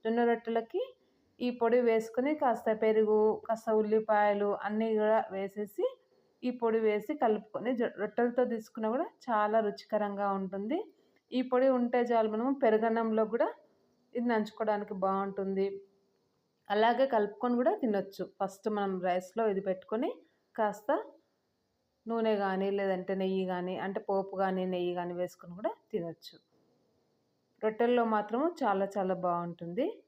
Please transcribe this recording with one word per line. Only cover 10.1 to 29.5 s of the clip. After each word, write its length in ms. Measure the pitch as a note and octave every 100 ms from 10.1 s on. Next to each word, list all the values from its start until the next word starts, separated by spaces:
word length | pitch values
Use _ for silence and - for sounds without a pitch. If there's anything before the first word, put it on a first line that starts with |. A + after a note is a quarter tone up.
| G3+ G3+ G3
ఉంటుంది. 400 | F#3+ G3 G#3 E4 G#4+ _ _ _ _ B3
ఈ 20 | B3+
పొడి 180 | B3 C4+ B3+
ఉంటే 240 | A#3+ B3 A#3+
చాలు, 180 | A#3 A3
మనము 180 | G#3+ B3 C#4
పెరుగన్నంలో 600 | A#3 A3 A3+ A3+ A3+ A3 A3
కూడా 160 | A3+ E4+ - _ _ _ _ _ B3
ఇది 80 | A#3+
నంచుకోవడానికి 640 | A3+ G#3+ - A3 G#3 G#3 G3
బాగుంటుంది. 640 | F#3+ G3 G3 G3 F#3+ F#3+ G3 G3 - _ _ _ _ _ _ _ _
అలాగే 320 | G#3 A3+ A#3+ C4+
కలుపుకొని 440 | A#3 G#3 G#3 B3 A#3+
కూడా 100 | B3+ G#4+
తినొచ్చు. 440 | A#3 G3+ F#3+ - F#3 _
ఫస్ట్ 280 | G3 - A3+ G#3
మనం 180 | G3 F#3 F3+
రైస్లో 380 | F3+ F#3 A3 A3+
ఇది 100 | F#3+ G3
పెట్టుకొని 400 | F#3 - A3 D#4+ C5 - _ _ -
కాస్త 300 | G#3+ G3+ - E4 - - _ _ _ _ _ _ _ _ -
నూనె 260 | A3+ A3 G#3+
కానీ 260 | G3 F#3+ G3 G3
లేదంటే 320 | G3 F#3 F#3 F#3+
నెయ్యి 200 | F#3+ F#3+ F#3
కానీ, 220 | F3+ F3+ F#3 F#3+
అంటే 160 | G3 -
పోపు 260 | G3 G3 F#3+
కానీ 220 | F#3+ F#3 F#3 F3+
నెయ్యి 180 | F3+ F3
కానీ 160 | F3 F3
వేసుకొని 340 | F3+ - F3 F3
కూడా 120 | B3+ A4+ _
తినొచ్చు. 420 | G#3 E3+ D#3+ - - _ _ _ _ _ _ _ _ _ _ _ _
రొట్టెల్లో 380 | G#3+ A3 A#3 B3 A3+
మాత్రము 340 | G#3+ G#3 A#3 D#4+ E4+
చాలా 240 | A#3 F#3+ G3
చాలా 220 | G3+ F#3 F3+
బాగుంటుంది. 640 | F3+ F3 F3